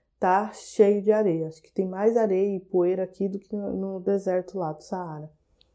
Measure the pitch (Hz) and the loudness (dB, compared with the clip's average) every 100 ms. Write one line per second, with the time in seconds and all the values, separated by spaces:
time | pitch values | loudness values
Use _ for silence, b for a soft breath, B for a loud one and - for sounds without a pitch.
0 | B - 185 190 214 - - - 202 208 | B -2 2 2 0 -10 -4 4 6 6
1 | 202 214 208 165 160 - _ - 185 185 | 2 2 2 0 -4 -10 _ -4 -4 0
2 | 214 233 214 190 202 190 - 185 175 185 | 2 2 2 2 0 -2 -2 2 2 0
3 | 185 - 196 196 - 208 202 190 190 190 | -4 -4 -4 -4 -8 -8 -6 -6 -6 -4
4 | 185 202 190 180 180 196 160 156 - 190 | -2 0 0 -2 -2 -6 -6 -6 -8 -8
5 | 175 151 156 _ _ _ _ | -8 -10 -14 _ _ _ _